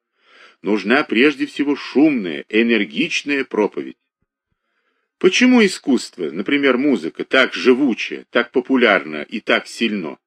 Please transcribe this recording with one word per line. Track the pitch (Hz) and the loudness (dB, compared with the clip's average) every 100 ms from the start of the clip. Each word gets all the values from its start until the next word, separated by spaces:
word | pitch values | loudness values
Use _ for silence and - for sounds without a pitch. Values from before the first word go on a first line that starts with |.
| _ _ _ - - _ | _ _ _ -20 -20 _
Нужна | 90 107 98 139 | -4 -2 0 -2
прежде | 151 110 147 135 147 | 0 2 2 0 -6
всего | - 143 | -4 -2
шумная, | 135 - 127 156 131 90 71 - | -4 -2 2 2 2 -4 -8 -2
энергичная | 110 117 110 101 127 160 - 143 143 | 0 2 0 -2 -4 -4 -4 -4 -4
проповедь. | 127 104 98 78 65 - _ _ _ _ _ _ _ _ _ _ _ _ | -4 -2 -2 -4 -12 -14 _ _ _ _ _ _ _ _ _ _ _ _
Почему | 185 - 254 247 | 0 4 4 6
искусство, | 202 - - 120 - - 76 | 4 0 -2 -2 -2 -10 -8
например, | 80 104 143 139 120 | -6 -4 0 2 2
музыка, | 147 107 80 - | 0 0 -4 -10
так | - 131 123 | -2 0 0
живуче, | 135 123 123 143 104 - 69 - | 0 2 4 2 -2 -6 -10 -4
так | - 139 | -4 -2
популярно | 135 - 131 117 92 76 76 | -2 0 2 4 2 -2 -10
и | 73 107 | -10 -8
так | - 113 - | -2 -2 -4
сильно | - 113 104 76 65 | -6 -4 -4 -8 -12